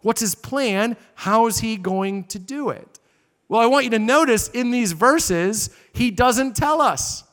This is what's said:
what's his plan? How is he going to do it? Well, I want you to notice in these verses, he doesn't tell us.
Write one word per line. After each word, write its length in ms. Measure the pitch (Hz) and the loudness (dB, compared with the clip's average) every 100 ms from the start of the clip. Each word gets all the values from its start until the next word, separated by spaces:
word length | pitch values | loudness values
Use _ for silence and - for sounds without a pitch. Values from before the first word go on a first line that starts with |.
what's 220 | 214 226 | -2 -2
his 120 | 220 | -4
plan? 600 | - - 269 254 196 226 233 _ - | -6 -6 -2 -2 0 -2 -4 _ -10
How 320 | - 220 226 | 0 2 2
is 100 | - | 0
he 180 | 226 220 | -4 -4
going 480 | 185 190 190 196 190 | -4 -4 -4 -6 -8
to 100 | - | -14
do 320 | 185 277 277 | -12 -6 -6
it? 280 | 127 - _ _ _ _ _ _ | -6 -14 _ _ _ _ _ _
Well, 140 | 220 | 2
I 60 | 233 | 4
want 180 | 269 | 4
you 60 | 254 | 2
to 80 | 220 | 0
notice 500 | 220 285 311 220 - | 2 2 4 2 0
in 220 | 240 240 | -4 -2
these 220 | 247 220 | 0 -2
verses, 760 | 160 240 320 - 175 180 214 - - _ | 2 2 2 2 0 0 -2 -6 -10 _
he 180 | - 240 | -2 -2
doesn't 460 | 190 247 240 269 208 | 2 2 2 -2 -2
tell 240 | 294 311 | 0 2
us. 440 | 277 147 - - - | 2 0 -6 -8 -14